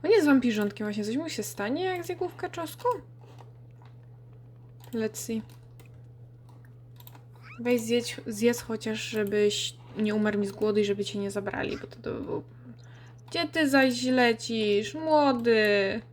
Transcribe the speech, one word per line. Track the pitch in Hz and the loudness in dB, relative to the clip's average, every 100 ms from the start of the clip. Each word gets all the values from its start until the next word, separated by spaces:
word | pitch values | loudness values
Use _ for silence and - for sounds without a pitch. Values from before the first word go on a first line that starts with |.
on | 311 | 6
jest | 440 294 | 6 8
wampirzątkiem | 269 247 214 208 - 214 | 6 6 0 -2 -2 -6
właśnie. | 214 | -4
Coś | 208 254 | -4 -4
mu | 320 | -4
się | - | -6
stanie, | 208 - 208 294 | -8 -6 -4 -2
jak | 370 359 349 | -2 -4 -6
zje | 349 | -6
główkę | 359 - 359 | -6 -6 -8
czosnku? | - 320 - 494 466 - - - - - - - - - - - - - - - - - - - | -6 -10 -4 -2 -2 -8 -20 -20 -20 -20 -20 -20 -20 -20 -20 -20 -20 -20 -20 -20 -20 -20 -20 -10
Let's | 226 220 220 | -4 -4 -6
see. | - 226 - - - - - - - - - - - - - - - - - - - - - - | -6 -6 -8 -20 -20 -20 -20 -20 -20 -20 -20 -20 -20 -20 -20 -20 -20 -20 -20 -20 -20 -20 -20 -6
Weź | 240 247 | 0 2
zjedź, | 220 240 240 - - | 2 0 0 -10 -10
zjedz | 202 233 240 | 2 2 2
chociaż, | - 220 220 220 | -4 -6 -4 -6
żebyś | - 220 202 208 208 - - - - - | -4 -2 0 2 2 2 -6 -10 -14 -2
nie | 214 | 0
umarł | 214 214 208 | 2 0 0
mi | 196 | -2
z | |
głodu | - 214 208 | -2 0 2
i | |
żeby | 202 202 | 2 0
cię | 202 202 | -2 -4
nie | 202 | -4
zabrali, | 202 196 - - - | -4 -6 -6 -6 -6
bo | - | -10
to, | - | -10
to | - | -8
by | - | -8
było... | - 160 - - - - - - - - - | -6 -8 -10 -20 -20 -20 -20 -20 -20 -20 -8
Gdzie | 330 339 | -6 -2
ty | 330 294 | 0 4
zaś | 277 262 240 | 6 4 2
lecisz, | 254 254 240 226 - 233 208 202 220 | 0 4 4 2 -4 -2 2 0 0
młody? | 302 320 302 285 247 233 220 214 202 196 233 - | -6 2 4 4 2 4 4 4 4 2 -2 -8